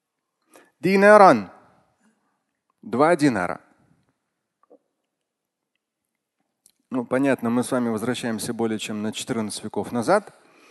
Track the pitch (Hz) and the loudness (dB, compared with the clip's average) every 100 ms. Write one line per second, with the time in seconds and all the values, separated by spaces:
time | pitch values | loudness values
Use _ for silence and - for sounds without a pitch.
0 | _ _ _ _ _ - _ _ 180 196 | _ _ _ _ _ -20 _ _ 0 4
1 | 202 214 185 120 95 - _ _ _ _ | 8 8 8 6 -2 -16 _ _ _ _
2 | _ _ _ _ _ _ _ _ 113 113 | _ _ _ _ _ _ _ _ -6 0
3 | 151 175 147 107 87 - _ _ _ _ | 2 2 0 0 -4 -8 _ _ _ _
4 | _ _ _ _ _ _ _ - _ _ | _ _ _ _ _ _ _ -20 _ _
5 | _ _ _ _ _ _ _ _ _ _ | _ _ _ _ _ _ _ _ _ _
6 | _ _ _ _ _ _ _ _ _ 127 | _ _ _ _ _ _ _ _ _ -10
7 | 117 127 139 123 117 123 117 131 117 107 | -4 -2 0 -2 -2 -4 -2 -4 -4 -4
8 | 117 117 123 107 - 113 113 107 - 107 | -6 -6 -8 -8 -8 -6 -6 -6 -8 -8
9 | 107 - - 113 107 - 107 - 95 120 | -8 -10 -8 -8 -8 -10 -10 -10 -6 -6
10 | 113 208 - - _ _ _ | -2 -2 -2 -16 _ _ _